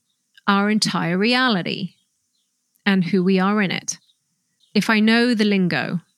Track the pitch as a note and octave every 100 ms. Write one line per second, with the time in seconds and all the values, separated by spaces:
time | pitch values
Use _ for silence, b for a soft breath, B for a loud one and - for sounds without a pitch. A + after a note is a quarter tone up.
0 | _ _ _ _ - G3 G3+ G#3+ G#3 F3
1 | E3 F3+ G#3+ B3 B3+ G3 D3+ - E3+ _
2 | _ _ _ _ _ _ _ _ - F#3+
3 | E3+ G3 F3+ F#3+ F#3+ G#3+ F#3+ - - -
4 | _ _ _ _ _ _ _ G#3+ - G#3+
5 | A3 A#3 B3 A3 G#3+ G3 F3+ D3+ A2 E3+
6 | -